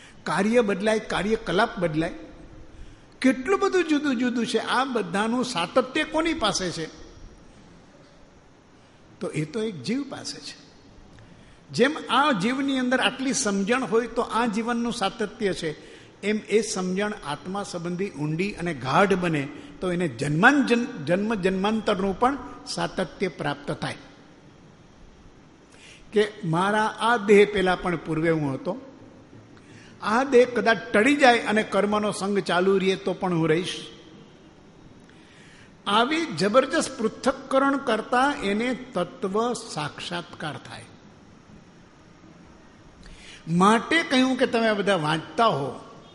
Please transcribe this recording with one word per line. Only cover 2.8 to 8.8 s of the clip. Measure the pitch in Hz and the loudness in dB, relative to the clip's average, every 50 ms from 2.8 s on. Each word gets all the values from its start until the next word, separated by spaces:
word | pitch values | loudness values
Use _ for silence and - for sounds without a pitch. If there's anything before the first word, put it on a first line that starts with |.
| - - - - - - - - | -20 -20 -20 -20 -20 -20 -8 0
કેટલું | - 254 262 262 254 381 392 392 | 2 2 2 2 0 0 0 2
બધું | 392 381 - 370 339 320 | 2 2 2 2 2 2
જુદું | 302 285 294 285 262 226 | 0 0 0 0 0 0
જુદું | 254 247 233 247 226 - | 0 0 0 0 -2 0
છે. | - 220 | -2 -2
આ | - - 190 240 269 | -2 0 0 0 0
બધાનું | 277 247 226 202 170 170 196 214 226 233 254 240 | 0 -2 -2 -2 -2 -2 -2 0 0 0 0 -2
સાતત્ય | 247 - - 170 - - 240 - - - 311 302 | -2 -2 -4 -4 0 2 0 0 2 0 -4 -4
કોની | 302 - 311 330 339 311 | -2 -2 0 0 0 0
પાસે | 320 226 202 - - 185 175 | 0 0 0 0 -2 -2 -4
છે? | 147 165 156 160 - - - - - - - - - - - - - - - - - - - - - - - - - - - - - - - - - - _ - - - | -6 -6 -8 -10 -12 -16 -20 -20 -20 -20 -20 -20 -20 -20 -20 -20 -20 -20 -20 -20 -20 -20 -20 -20 -20 -20 -20 -20 -20 -20 -20 -20 -20 -20 -20 -20 -20 -20 _ -20 -20 -20